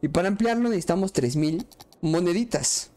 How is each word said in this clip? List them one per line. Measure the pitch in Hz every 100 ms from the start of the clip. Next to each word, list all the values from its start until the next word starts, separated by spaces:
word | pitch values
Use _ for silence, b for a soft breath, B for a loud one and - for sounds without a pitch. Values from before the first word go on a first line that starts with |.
Y | 151
para | 170 185
ampliarlo | 202 226 233 240
necesitamos | 208 - 175 190
tres | - 123 147
mil | 151 165 - - - -
moneditas. | 156 165 175 180 233 - 131 - -